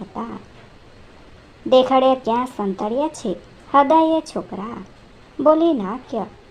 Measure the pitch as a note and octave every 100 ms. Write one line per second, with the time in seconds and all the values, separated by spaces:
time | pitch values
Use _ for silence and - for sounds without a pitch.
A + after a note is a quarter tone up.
0 | G3+ - A3+ - - - - - - -
1 | - - - - - - - B3+ B3+ C4
2 | C4 C4 A3 A#3 B3 - G3+ F#3+ G#3+ B3
3 | D#4 - - - - - - C#4 C#4 D#4+
4 | D#4+ D#4+ D#4 F#3+ E3 F#3+ G#3+ G#3+ F#3+ -
5 | - - - - C#4+ D#4 E4+ C4+ F#3+ B3
6 | - A3+ F3+ - -